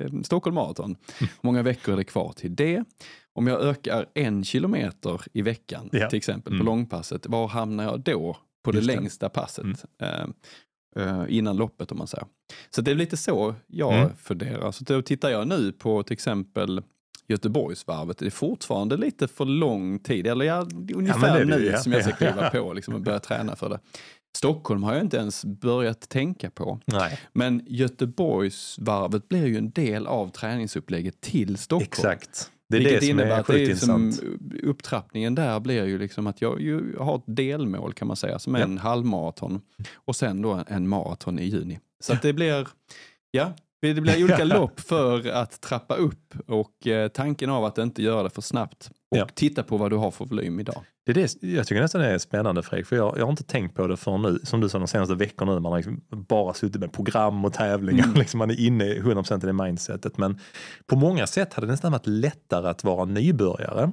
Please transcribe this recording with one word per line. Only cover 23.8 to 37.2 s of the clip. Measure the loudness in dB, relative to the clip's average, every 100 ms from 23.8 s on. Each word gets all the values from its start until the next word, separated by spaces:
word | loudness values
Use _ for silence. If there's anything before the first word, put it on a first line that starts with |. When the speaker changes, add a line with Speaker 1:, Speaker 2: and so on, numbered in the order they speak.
| -10 -20 -20 -20 _ 0
Speaker 1:
Stockholm | 0 0 0 0
har | 2
jag | 2
inte | 0 0
ens | -2 -4
börjat | -8 -4 0 2 0 -2 -4
tänka | -2 -2 -4 -10
på. | -6 -6 -4 -2
Speaker 2:
Nej. | 0 0 -2 -4
Speaker 1:
Men | 0 2 0 -2 0 0 0 -2 0 2
Göteborgsvarvet | 2 0 -2 -12 -6 -2 0 0 -2 0
blir | 2 2
ju | 2
en | -2
del | -2 0 -2 -2
av | -2 -4
träningsupplägget | -6 -6 -4 -4 -6 -4 -4 -4 -6
till | -4 0 0 -2
Stockholm. | 0 0 0
Speaker 2:
Exakt. | 0 0 0 -6 -14 -14 _ _
Det | 4
är |
Speaker 1:
Vilket | 6 6
Speaker 2:
det | 4
som |
Speaker 1:
innebär | 4 4 2
Speaker 2:
är |
Speaker 1:
att | 4
det | 4
är | 4
Speaker 2:
sjukt | 4
Speaker 1:
som | 4 4 4
Speaker 2:
intressant. | 0 -4 -8 -10 -4
Speaker 1:
upptrappningen | -2 -2 -4 -6 -4 -4 0
där | 0 0 0
blir | 0 0
ju | 0 0
liksom | -2 -4 -4
att | -2
jag, | -2 0
jag | -2 -2 -4 -2
har | -2
ett | -2